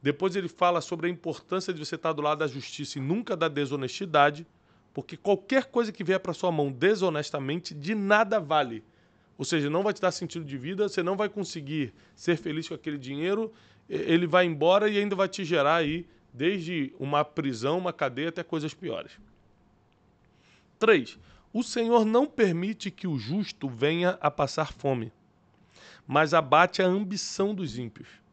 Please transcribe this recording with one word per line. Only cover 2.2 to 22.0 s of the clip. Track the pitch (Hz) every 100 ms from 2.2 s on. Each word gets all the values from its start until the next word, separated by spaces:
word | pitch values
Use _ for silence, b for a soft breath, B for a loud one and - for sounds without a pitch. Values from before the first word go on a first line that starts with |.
lado | 147 151
da | 156
justiça | 131 - - 147 -
e |
nunca | 135 190 240 185
da | 160
desonestidade, | 147 143 143 131 - 196 151 143 147 165 b b b b
porque | - - 165
qualquer | - 196 - 269 254
coisa | 240 226
que | -
vier | 175 185
pra | 185
sua | 165 180
mão | 160 143
desonestamente, | 131 175 214 185 151 147 151 135 160 170
de | 151 147
nada | 214 196 208 220 214
vale. | 151 156 135 113 - b b b b _
Ou |
seja, | 139 165 143
não | 156
vai | 202
te | 196
dar | 185
sentido | 180 170 170
de | 151 135
vida, | 131 190 208
você | 196
não | 175 190
vai | 208
conseguir | 208 185 175 139 156 127 - b
ser | _ - 165
feliz | - 156 160
com |
aquele | 160 - 147
dinheiro, | 127 139 170 196 220 b b b _
e-, |
ele | - - 170 175
vai | 180
embora | 180 156 160 190 214
e | 208
ainda | 208 196
vai | 190
te | 185
gerar | 175 165 143 165
aí, | 156 160 170 b b
desde | 120 156 202 165 175 135 -
uma | 139 143
prisão, | 147 - 139 117 123 170
uma | 180
cadeia, | 170 143 123 160
até | 170
coisas | 170 165 151
piores. | - 180 95 - - - _ _ _ _ _ _ _ _ _ _ b b b b _
Três, | 214 196 117 - b b b
"O | 214
Senhor | 247 - 226 233